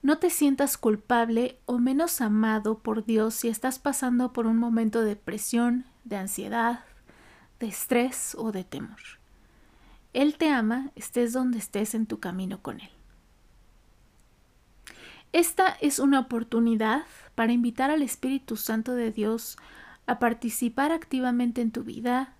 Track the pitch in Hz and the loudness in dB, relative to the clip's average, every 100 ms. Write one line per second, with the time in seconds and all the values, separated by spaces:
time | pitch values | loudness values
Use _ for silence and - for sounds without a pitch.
0 | 277 311 359 - 294 277 277 - 226 214 | 2 2 2 2 2 2 0 2 0 0
1 | - 240 233 226 247 - - 247 247 269 | 2 0 2 2 0 -4 -4 0 2 2
2 | 339 - 226 214 220 220 214 220 - 220 | 0 0 2 2 4 2 0 -2 -2 -4
3 | 214 220 220 220 233 220 262 262 285 277 | 0 2 2 0 -4 -2 -4 -2 -4 -2
4 | 254 247 247 247 220 226 233 226 226 226 | 0 2 0 0 2 2 2 2 2 2
5 | 220 202 - 208 - 233 240 247 254 _ | 0 -2 -8 -8 -2 0 2 0 -4 _
6 | 233 208 190 - 202 226 233 240 - - | -10 -6 -6 -6 -4 -2 0 -2 -10 -20
7 | _ - - - _ _ 226 - - 247 | _ -20 -20 -20 _ _ -8 -6 0 2
8 | 254 247 - - 220 196 185 - 220 214 | 2 -2 -8 -6 -6 -6 -8 -10 -12 -14
9 | - - _ - _ _ - _ - - | -20 -20 _ -20 _ _ -20 _ -20 -20
10 | _ 247 294 294 320 269 220 240 269 - | _ 2 2 2 2 2 2 -2 -4 -10
11 | - 240 240 247 254 233 - 202 214 220 | -6 -2 0 0 0 -2 -4 -4 -2 -2
12 | 220 214 190 185 185 196 - 175 - - | -4 -4 -6 -6 -6 -8 -10 -12 -16 -20
13 | - - _ _ _ _ - _ _ _ | -20 -20 _ _ _ _ -20 _ _ _
14 | _ _ _ _ _ _ _ _ - - | _ _ _ _ _ _ _ _ -20 -20
15 | - - _ 320 339 - 381 - 294 - | -20 -20 _ 2 2 4 2 2 0 2
16 | 277 277 254 233 233 226 233 220 220 233 | 4 4 2 -4 0 2 2 2 2 0
17 | - - - - 226 240 240 233 269 311 | -2 -18 -12 0 2 4 2 0 0 2
18 | 269 - 262 269 - 220 - 220 220 247 | 0 -2 -2 -4 -4 -8 -4 -4 -2 -2
19 | 226 220 208 226 - - - - - - | -2 -2 -2 -2 -6 -16 -20 -20 -20 -12
20 | - 254 240 233 233 - 240 240 285 330 | -6 0 0 0 -4 -2 -2 0 0 0
21 | - 262 254 240 247 233 233 - - - | -2 -2 0 2 0 0 -2 -2 -8 -6
22 | 240 247 262 | -2 -2 -4